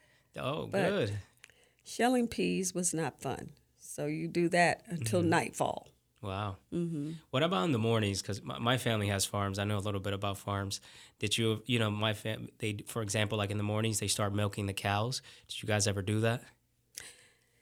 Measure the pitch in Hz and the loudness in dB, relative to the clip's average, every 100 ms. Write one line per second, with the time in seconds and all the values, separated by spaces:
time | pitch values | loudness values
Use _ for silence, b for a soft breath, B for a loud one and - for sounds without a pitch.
0 | b b b - 131 156 117 190 185 202 | b b b -8 -4 -4 -2 0 2 2
1 | 110 101 - b b b b b - - | 0 -2 -8 b b b b b -10 0
2 | 240 254 233 - 180 180 190 175 175 156 | 2 4 2 0 0 0 -2 -2 -2 0
3 | 151 - 139 - - - _ _ - - | -2 -4 -6 -6 -8 -14 _ _ -14 -6
4 | 147 156 165 175 170 175 170 - - 170 | -4 -2 -2 2 4 6 4 2 -4 -4
5 | 113 - - 165 120 - 135 - - _ | 0 4 6 4 2 0 -2 -2 -8 _
6 | _ _ 104 95 104 95 - 170 170 160 | _ _ -6 -4 -4 -6 -6 -4 -2 -4
7 | 147 165 - 127 165 190 180 120 113 113 | -6 -8 -4 0 2 2 2 2 4 4
8 | 104 95 - 98 - 65 117 127 123 110 | 2 0 -4 -6 -8 -2 2 2 2 0
9 | 101 98 - 104 98 98 101 104 101 98 | 2 0 0 0 -2 0 0 0 0 -2
10 | 98 98 101 95 - 101 98 - B B | -2 -2 -2 -4 -4 -4 -2 -6 B B
11 | B - 104 - 113 110 - 120 110 104 | B -6 -2 0 2 0 0 2 2 2
12 | 110 107 110 110 117 - 110 104 - 117 | 0 0 -4 -6 -8 -6 -4 -4 -6 -6
13 | 107 107 104 107 101 104 104 107 110 107 | -2 2 2 2 0 0 0 0 0 0
14 | 101 - 104 101 101 104 101 98 101 101 | 0 0 0 2 0 0 -4 -2 0 2
15 | 117 135 - B B - 107 104 101 101 | 0 -4 -8 B B -10 0 2 2 0
16 | 98 107 113 120 - - _ _ _ - | 0 2 2 0 -4 -20 _ _ _ -18
17 | B B B B B B | B B B B B B